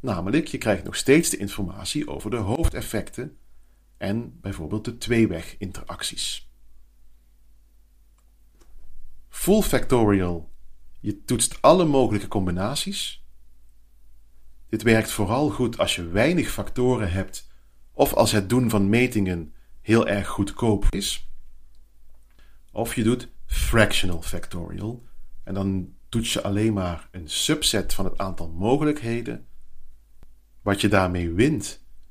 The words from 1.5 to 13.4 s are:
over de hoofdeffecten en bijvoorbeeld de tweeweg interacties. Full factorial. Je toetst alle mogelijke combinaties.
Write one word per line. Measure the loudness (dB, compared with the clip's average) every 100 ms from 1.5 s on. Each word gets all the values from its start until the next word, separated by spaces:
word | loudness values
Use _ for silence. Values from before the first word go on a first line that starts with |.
| -4 -6 -6 -6 -6 -6
over | -6 -4
de | -2
hoofdeffecten | -2 0 0 -2 -6 -6 -6 -10 -12 -12 -20 -20 -20 _ _ _
en | -4 -4 -6 -10
bijvoorbeeld | -10 -8 -6 -6
de | -6 -8
tweeweg | 0 4 4 2 -8 -10
interacties. | -10 -8 -10 -8 -8 -6 -6 -8 -12 -20 -20 -20 -20 _ -20 -20 _ _ -20 -20 _ _ _ _ _ _ _ _ -20 _ -18 -14 -8 -6 -8 -10 -14
Full | -4 4 4
factorial. | 6 2 4 4 6 4 2 -2 -8 -14 -14 -16 -16 -10
Je | -8 -8
toetst | -2 0 0 4
alle | 6 6
mogelijke | 6 4 4 2 0
combinaties. | -2 0 0 -2 -2 -4 -6 -8 -10 -16 -18